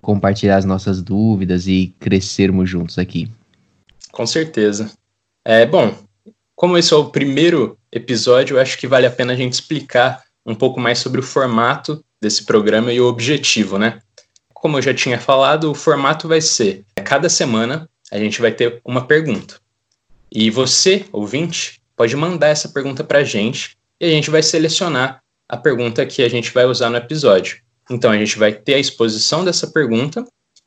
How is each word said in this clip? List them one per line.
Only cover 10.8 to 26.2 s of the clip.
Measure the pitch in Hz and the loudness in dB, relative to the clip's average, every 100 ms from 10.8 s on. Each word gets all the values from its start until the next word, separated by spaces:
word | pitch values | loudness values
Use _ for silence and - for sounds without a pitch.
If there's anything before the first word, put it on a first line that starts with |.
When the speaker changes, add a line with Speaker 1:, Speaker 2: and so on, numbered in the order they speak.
Speaker 2:
mais | 120 120 | -2 -2
sobre | - 127 | -2 -4
o | |
formato | 131 - 131 113 117 135 - 85 _ _ | -2 -2 0 2 0 -2 -6 -12 _ _
desse | 107 - | -4 -4
programa | - 110 104 107 120 | 0 2 2 0 0
e | 120 | 2
o | 123 | 2
objetivo, | 117 117 147 - - 98 98 | 0 -2 -2 0 0 0 0
né? | 110 117 _ _ _ _ _ | -2 -4 _ _ _ _ _
Como | - 160 147 | -6 -2 0
eu | |
já | 131 | 0
tinha | 131 - 120 | 0 -2 -4
falado, | 120 135 135 151 160 | 2 2 4 2 0
o | |
formato | 147 - 143 139 160 165 | -2 0 2 2 -2 0
vai | 160 | 0
ser: | 156 - 107 95 - - | 0 0 -2 -2 -10 -12
a | |
cada | - 139 165 | -2 -2 0
semana | - 151 110 117 151 160 _ - | 0 0 0 -2 -6 -10 _ -12
a | 101 | -6
gente | 107 107 | -4 0
vai | 117 | 0
ter | 107 120 117 | 2 -2 -2
uma | - 123 123 | -6 -6 2
pergunta. | 151 160 101 - - _ _ _ _ _ _ _ | 0 2 -6 -8 -20 _ _ _ _ _ _ _
E | 107 110 | 0 0
você, | 113 127 - - 95 - | 2 0 2 2 0 -2
ouvinte, | - 104 127 170 170 - - _ | -8 -6 -4 -4 -6 -10 -12 _
pode | _ 117 135 | _ -2 0
mandar | 165 175 147 | -4 0 0
essa | 151 - | 0 -4
pergunta | - 139 131 | -6 -8 -8
pra | - 143 | 0 0
gente | 135 110 107 151 - _ _ _ | 2 -2 -2 -4 -10 _ _ _
e | 170 | 0
a | |
gente | 156 147 | 0 2
vai | 156 | 2
selecionar | 127 165 160 160 180 135 131 127 _ _ _ | 2 2 0 0 -2 -2 -4 -6 _ _ _
a | 120 | -2
pergunta | - 123 120 113 135 | 0 0 -2 -4 -4
que | - | 0